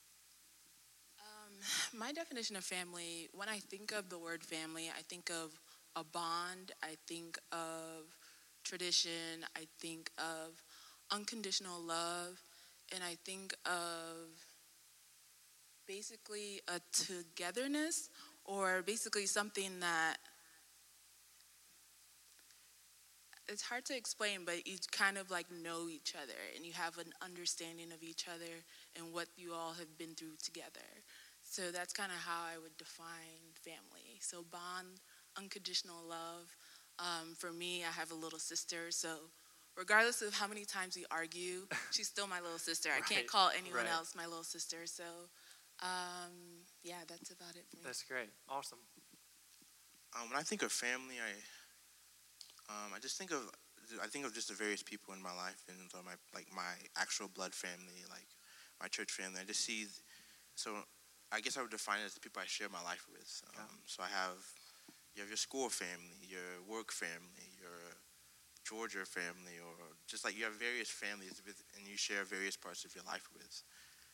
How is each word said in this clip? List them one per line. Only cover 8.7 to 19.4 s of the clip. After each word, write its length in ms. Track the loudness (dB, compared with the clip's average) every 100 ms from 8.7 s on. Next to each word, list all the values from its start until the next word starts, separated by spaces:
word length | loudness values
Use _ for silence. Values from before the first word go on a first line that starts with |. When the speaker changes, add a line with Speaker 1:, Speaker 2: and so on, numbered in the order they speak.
| 0 6 6 6 2 0 -4 -6 -6
Speaker 1:
I 100 | -10 -6
think 300 | -6 -4 -6 -2
of 440 | -2 -2 -6 -10 -18 -18 -18 -20 -2
unconditional 680 | 0 0 -2 2 2 0 -4
love, 640 | 0 2 2 0 -2 -8 -14 -20 -20 -20 -6
and 100 | -2
I 120 | -2 -2
think 300 | -6 -6 -4 -2
of 640 | 2 4 2 0 -4 -8 -10 -14 -18 -20 -20 -20 -20 -20 -20 -20 -20 -20 -20 -20 -20 -16 -8
basically 720 | -6 -6 -8 -6 -4 -2 -2 0
a 120 | 0 6
togetherness, 1160 | 6 6 2 -4 0 2 4 4 6 6 4 0 -8 -16 -12
or 380 | -2 6 8 8
basically 440 | 6 4 4 4 6
something 540 | 6